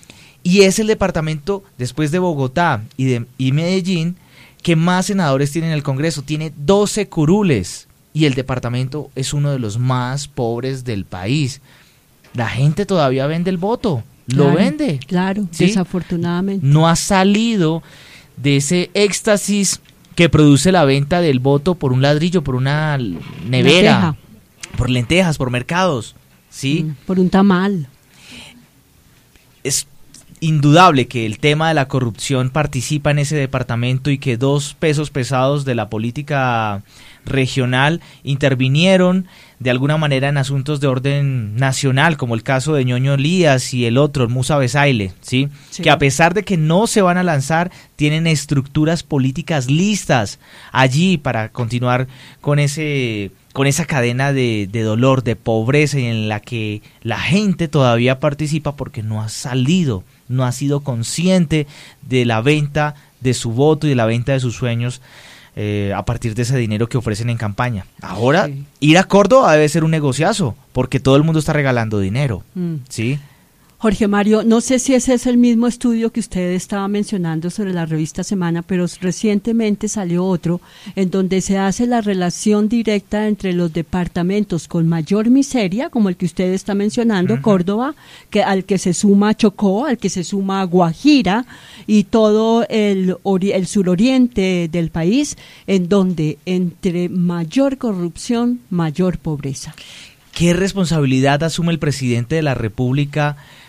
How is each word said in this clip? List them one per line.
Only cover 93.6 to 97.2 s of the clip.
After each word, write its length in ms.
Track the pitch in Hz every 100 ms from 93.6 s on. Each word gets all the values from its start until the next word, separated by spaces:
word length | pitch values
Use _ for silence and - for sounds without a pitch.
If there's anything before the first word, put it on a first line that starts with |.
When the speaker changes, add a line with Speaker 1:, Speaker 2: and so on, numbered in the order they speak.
| 180
Speaker 2:
suroriente 1040 | 208 180 175 240 262 240 208 190 180 170
del 160 | 170 165
país, 480 | 170 165 247 294 - - - -
en 240 | 196 175
donde 480 | 202 185 165 156 147 -
entre 640 | 185 180 165 196 175 175
mayor 640 | 185